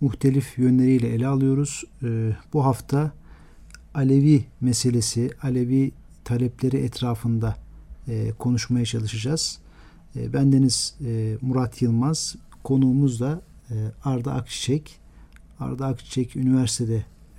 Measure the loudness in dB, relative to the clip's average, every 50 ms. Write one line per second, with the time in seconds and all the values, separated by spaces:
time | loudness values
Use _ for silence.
0 | -2 -2 0 2 2 2 2 2 0 -2 -2 2 2 4 4 6 6 4 4 4
1 | 2 0 0 -2 0 0 0 2 2 2 2 0 0 -2 -6 -10 -14 -16 -12 -8
2 | -6 -4 -2 -2 -2 -2 -4 -4 -6 -4 -2 0 2 2 0 0 -2 -2 0 0
3 | 0 -2 -6 -10 -18 -20 -20 -20 -20 -20 -20 -20 -20 -20 -20 -20 -20 -8 -2 0
4 | 2 4 4 6 6 6 6 4 4 -2 -6 -2 0 0 0 2 0 2 2 2
5 | 0 0 -2 -2 -4 -4 -6 -6 -4 -2 -2 0 0 2 2 2 2 0 -2 -8
6 | -18 -20 -20 -14 -6 -4 -2 0 0 -2 -2 -2 -2 0 0 0 -2 -4 -4 -4
7 | -4 -4 -2 -2 -2 -2 0 0 0 -2 -4 -6 -10 -18 -20 -20 -20 -18 -18 -14
8 | -10 -6 -4 -4 -4 -4 -6 -4 -2 0 0 0 0 0 0 0 0 -2 -2 -4
9 | -4 -4 -4 -4 -4 -4 -2 -2 -4 -6 -8 -12 -18 -20 -20 -20 -20 -20 -20 -20
10 | -20 -14 -10 -8 -6 -4 0 4 4 6 6 6 4 4 2 0 -4 -6 -8 -8
11 | -6 -4 -4 -2 -2 -2 -4 -4 -4 -2 0 0 -2 -2 -2 -2 0 2 2 2
12 | 2 0 0 -2 -4 -8 -10 -12 -18 -20 -20 -12 -4 0 2 4 4 4 4 4
13 | 4 2 2 0 -2 -4 -4 -6 -8 -14 -20 -20 -12 -8 -6 -6 -6 -6 -8 -6
14 | -4 -4 -4 -2 -4 -4 -4 -6 -6 -8 -10 -6 -2 -2 -2 -2 -4 -8 -18 -20
15 | -20 -20 -20 -20 -20 -20 -20 -20 -20 -20 -14 -10 -8 -8 -6 -4 -4 -4 -4 -6
16 | -10 -6 -4 -4 -4 -2 -4 -2 0 2 2 2 2 0 -2 -2 -2 -2 -2 -2
17 | -4 -6 -14 -20 -20 -20 -20